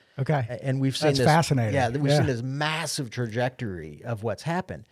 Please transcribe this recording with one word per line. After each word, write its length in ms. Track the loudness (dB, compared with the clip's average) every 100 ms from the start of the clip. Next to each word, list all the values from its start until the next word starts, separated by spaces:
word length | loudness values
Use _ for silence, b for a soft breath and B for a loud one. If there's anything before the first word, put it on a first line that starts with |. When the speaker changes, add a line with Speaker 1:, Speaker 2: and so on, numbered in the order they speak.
| b -6
Speaker 1:
Okay. 260 | 0 0 -2
Speaker 2:
A-, 160 | -4
and 160 | -2 0
we've 160 | 0 2
seen 120 | 2
Speaker 1:
That's 100 | 4
Speaker 2:
this 80 | 6
Speaker 1:
fascinating. 480 | 6 4 2 2
Speaker 2:
Yeah, 140 | 2 0
th-, 120 | 0
we've 120 | 2
Speaker 1:
Yeah. 60 | 4
Speaker 2:
seen 80 | 4
this 160 | 0
massive 680 | -4 -2 -2 -2 -4 -6 -6
trajectory 920 | -4 -4 0 -2 -2 -8 -8 -10 -12
of 180 | -8 -6
what's 200 | -4 -4
happened. 420 | -4 -4 -4 -12 -14